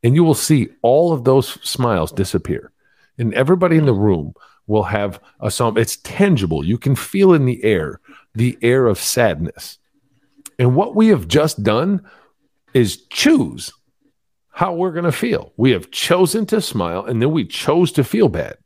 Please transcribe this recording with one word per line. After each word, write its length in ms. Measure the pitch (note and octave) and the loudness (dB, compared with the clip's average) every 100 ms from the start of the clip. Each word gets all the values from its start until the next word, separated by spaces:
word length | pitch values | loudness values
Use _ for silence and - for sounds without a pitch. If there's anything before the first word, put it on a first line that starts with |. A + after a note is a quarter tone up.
And 120 | A#2+ | 2
you 80 | D3 | 4
will 120 | E3 | 4
see 340 | D3 - D3+ G#2+ _ | 2 2 0 0 _
all 300 | A#2 C#3 E3+ | 2 4 2
of 120 | D3+ | 0
those 340 | B2 C3+ B2 - | 2 2 2 -10
smiles 500 | - - B2 G2 D#2 | -10 -4 0 0 -2
disappear. 580 | - F#2 F#2 - - - _ _ _ _ - | -4 -4 -4 -4 -8 -10 _ _ _ _ -6
And 160 | A#2 | -4
everybody 420 | - C3 F3+ F3+ D#3+ | -2 0 2 2 2
in 100 | D3 | 2
the 80 | |
room 400 | G2+ G#2 F2 D2 - _ _ - | 2 2 0 -4 -14 _ _ -2
will 180 | G#2+ | -2
have 340 | G2+ G#2 G2+ - _ _ | 0 -2 -4 -8 _ _
a 100 | G#2+ | -6
sum-, 280 | - A#2 A2+ | -2 -2 0
it's 180 | A2+ - | -2 -6
tangible. 680 | - - G3 C#3+ F#2 D#2 | -12 -2 2 2 0 -2
You 140 | D2+ A#2 | -2 -2
can 160 | C#3 | -2
feel 380 | C3+ - G3 F#3+ | -4 -4 2 4
in 120 | E3 | 4
the 200 | B2+ A#2+ | 2 0
air, 340 | G#2+ G2 D2+ - _ - _ | 0 0 -2 -10 _ -20 _
the 220 | G#2+ B2 - | -2 -2 0
air 240 | A#2 C3 A#2+ | 0 2 2
of 140 | G2 | 0
sadness. 800 | - - A2+ D#2 E2 - - - _ _ _ _ _ _ - - | -2 0 0 0 -8 -10 -20 -20 _ _ _ _ _ _ -20 0
And 180 | B2+ C3 | 2 2
what 180 | G3+ | 0
we 140 | G#3 A3 | 2 4
have 180 | E3+ D#2+ | 4 2
just 360 | - D#3 - | 0 0 0
done 380 | G#2 G#2+ F3 F#3+ - _ _ _ _ _ _ | 0 0 0 -2 -6 _ _ _ _ _ _
is 240 | C3 G#2+ - _ | 0 0 -4 _
choose 640 | - D4 D#4+ E2+ - - _ _ _ _ _ _ _ _ | -2 2 2 0 -8 -16 _ _ _ _ _ _ _ _
how 240 | - F3+ | -6 -4
we're 180 | E3+ F#3 | -2 -4
gonna 180 | E3 E3+ | -2 -4
feel. 420 | - A#3+ - - - | -2 -4 -4 -6 0
We 140 | B2+ | 0
have 180 | G2+ - | 0 -4
chosen 560 | - - F3+ F#3 A3 G3+ | -8 -2 2 2 0 -2
to 140 | A3 | -2
smile, 440 | - A2 F2 F2 | -2 -4 -4 -4
and 160 | G#2 A#2 | -4 -2
then 120 | C3+ | 0
we 120 | D#3 | 0
chose 460 | G2 - - D#3+ F3+ | -4 -6 0 2 2
to 120 | - | 0
feel 240 | C3 A3 F3 | -2 2 0
bad. 300 | F2+ - - | 0 -8 -12